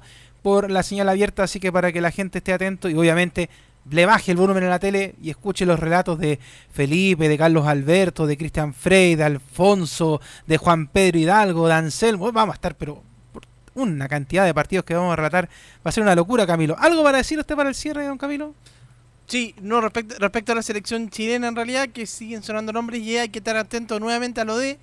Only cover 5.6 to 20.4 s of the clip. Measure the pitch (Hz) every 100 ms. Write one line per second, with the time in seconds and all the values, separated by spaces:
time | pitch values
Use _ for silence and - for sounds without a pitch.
5.6 | 180 160 160 175 185 160 151 143 - -
6.6 | - - 139 170 190 160 156 151 160 160
7.6 | 147 143 139 180 180 - 151 147 156 160
8.6 | 151 - 180 190 180 160 151 139 - -
9.6 | 190 196 160 - 160 151 - - - 160
10.6 | 180 165 147 196 190 170 160 214 202 165
11.6 | 165 160 160 - 226 202 208 220 202 -
12.6 | 180 - 147 147 - _ _ - - _
13.6 | - 254 240 147 135 147 139 175 190 151
14.6 | 147 185 - 170 180 160 151 180 175 -
15.6 | - - 165 220 208 175 175 247 180 170
16.6 | 151 160 311 330 294 262 254 311 - 294
17.6 | 277 - 302 294 285 269 277 285 302 -
18.6 | - _ - _ _ _ - 247 226 -
19.6 | 196 233 220 233 214 254 196 233